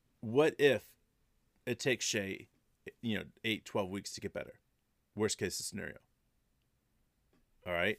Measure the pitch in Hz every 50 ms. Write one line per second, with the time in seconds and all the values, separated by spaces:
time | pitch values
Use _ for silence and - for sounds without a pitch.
0 | _ _ _ _ - 110 113 139 156 156 - - 143 143 120 104 - - - _
1 | _ _ _ _ _ _ _ _ _ _ _ _ - 127 120 - - 139 120 -
2 | - - - 107 98 98 98 - - - _ _ _ _ _ _ - - - _
3 | - 117 107 92 82 - - _ - 113 110 90 - - - 110 98 90 95 101
4 | 92 - - - - 95 - 82 - - - - _ _ _ _ _ _ _ _
5 | _ _ - 104 107 104 - - 107 90 - - - - - 101 87 76 - -
6 | _ _ _ _ _ _ _ _ _ _ _ _ _ _ _ _ _ _ _ _
7 | _ _ _ _ _ _ _ _ _ _ _ _ - 90 87 85 90 104 107